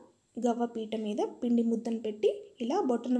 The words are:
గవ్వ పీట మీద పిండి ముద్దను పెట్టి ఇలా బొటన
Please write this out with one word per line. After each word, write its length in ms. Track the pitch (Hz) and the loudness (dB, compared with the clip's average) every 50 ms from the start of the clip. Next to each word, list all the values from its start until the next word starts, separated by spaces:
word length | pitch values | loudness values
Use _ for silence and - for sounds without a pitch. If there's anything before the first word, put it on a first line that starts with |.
| - - _ _ _ _ _ 240 214 | -12 -20 _ _ _ _ _ -2 0
గవ్వ 180 | 240 233 233 240 233 233 | 0 0 0 -2 -4 -4
పీట 180 | 226 220 214 220 220 220 | -6 -6 -4 -4 -4 -4
మీద 180 | 214 208 262 370 440 - - | -2 -2 -2 -2 -4 -4 -4
పిండి 220 | - 240 240 233 233 233 | 0 2 4 4 4 4
ముద్దను 300 | 226 220 220 240 226 220 - | 2 0 0 -2 -4 -4 -4
పెట్టి 240 | 220 208 208 - 427 - - - - - - 247 | -6 -2 0 2 2 2 0 -4 -14 -10 -6 -2
ఇలా 140 | 226 285 392 370 262 | 0 0 2 2 2
బొటన 280 | 240 233 - 247 254 247 | 2 0 2 2 2 4